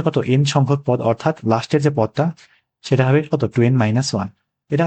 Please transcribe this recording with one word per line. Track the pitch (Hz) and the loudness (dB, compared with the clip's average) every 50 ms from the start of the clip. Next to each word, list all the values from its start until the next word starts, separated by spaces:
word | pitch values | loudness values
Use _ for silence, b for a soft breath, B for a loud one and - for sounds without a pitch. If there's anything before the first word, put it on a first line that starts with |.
| 160 165 | 0 0
কত? | 151 135 - - 127 | -2 -2 0 0 2
এন | 135 147 143 - | 2 2 2 2
সংখ্যক | 147 139 - 143 143 - - | 0 2 2 0 -2 0 -2
পদ, | 123 117 117 113 | -2 0 0 -2
অর্থাৎ | 113 - - 160 156 - - 113 | -2 0 -2 -4 -4 -2 0 0
লাস্টের | 113 113 - - - 147 139 | 0 0 0 0 -2 0 2
যে | 147 143 123 | 0 0 0
পদটা | 110 107 - - 147 170 165 b b b b b b b _ _ _ - | -2 -2 -2 -2 -2 -4 -4 b b b b b b b _ _ _ -2
সেটা | - 127 131 131 | 0 0 2 2
হবে | 135 147 147 147 | 2 2 0 0
কত? | - 147 123 107 - | -4 -2 -2 -2 0
টু | 123 117 120 | 2 2 2
এন | 131 127 | 2 2
মাইনাস | 113 107 110 123 135 - - | 0 0 0 0 -2 -2 -4
ওয়ান। | 104 95 101 - _ _ _ _ _ _ _ 147 | -6 -6 -6 -10 _ _ _ _ _ _ _ -2
এটা | 143 170 | 0 0